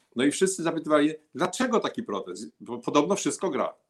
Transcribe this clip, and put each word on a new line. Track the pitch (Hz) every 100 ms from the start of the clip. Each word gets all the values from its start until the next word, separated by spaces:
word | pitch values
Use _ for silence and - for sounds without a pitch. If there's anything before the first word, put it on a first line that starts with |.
| _ 117
No | 143
i |
wszyscy | - 190 190
zapytywali, | 165 165 151 151 151 156 _ 123
dlaczego | 180 - 254 220
taki | 143 -
protest? | 113 101 - 92 131 -
Bo | 117 120
podobno | - 147 175 196
wszystko | 160 - 185
gra. | 127 82 -